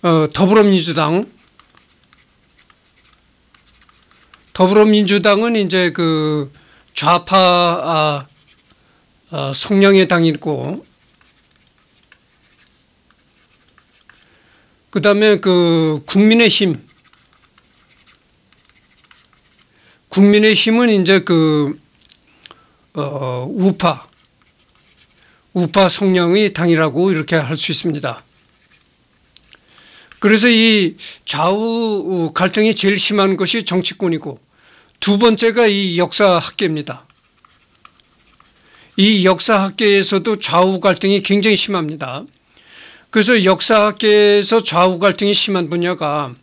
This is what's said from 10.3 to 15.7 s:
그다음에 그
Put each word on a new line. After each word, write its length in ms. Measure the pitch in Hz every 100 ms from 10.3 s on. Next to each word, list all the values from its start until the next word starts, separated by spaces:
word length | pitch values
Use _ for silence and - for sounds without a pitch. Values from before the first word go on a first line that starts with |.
| 147 160 139 131 202 - _ _ _ - _ _ - - _ _ _ _ - _ - _ _ - _ _ _ _ - _ _ _ _ - - _ _ - - - _ _ _ _ _ _
그다음에 480 | 196 180 202 214 202
그 640 | 196 180 170